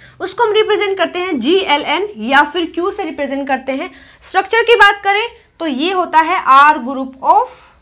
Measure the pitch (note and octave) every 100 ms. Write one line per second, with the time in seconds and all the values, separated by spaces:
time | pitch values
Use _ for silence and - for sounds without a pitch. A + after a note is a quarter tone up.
0 | - - F#4+ - A4+ G#4 G#4 G4+ G4+ F#4+
1 | E4+ F4+ F4+ D4 A3+ F#4+ - C#4+ - D4+
2 | G#4 A3+ A3 C#4 D4 F#4 E4+ - F#4 G4
3 | E4+ - C#4 C4+ C#4 C4 C4 C4+ F4+ -
4 | - _ - F#4 G4 A4+ A4+ A#4 G4+ G4+
5 | G4 G4+ A#4 A#4+ _ _ E4 B3+ E4 F#4+
6 | E4+ D#4+ D#4+ F#4 - C4+ C#4+ D#4 A#3+ C4+
7 | C4 - C#4+ F#4+ B4+ - - _